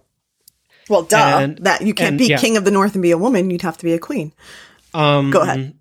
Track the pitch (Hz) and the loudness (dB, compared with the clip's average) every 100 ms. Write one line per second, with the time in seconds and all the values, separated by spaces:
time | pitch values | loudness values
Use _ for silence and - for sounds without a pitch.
0 | _ _ _ _ _ _ _ _ _ 180 | _ _ _ _ _ _ _ _ _ 0
1 | 160 220 214 143 139 - 190 175 208 208 | 2 2 4 2 0 -2 -2 -2 -2 -2
2 | 170 143 247 143 - 220 190 202 196 202 | -2 0 2 2 2 0 2 2 0 0
3 | 175 165 214 233 185 175 185 156 170 165 | 0 0 0 0 -2 -4 -6 -6 -4 -4
4 | 165 285 156 - - - - _ _ 165 | -4 -8 -8 -12 -20 -20 -20 _ _ -2
5 | 147 143 139 139 170 135 135 - | 0 2 2 0 0 -4 -8 -14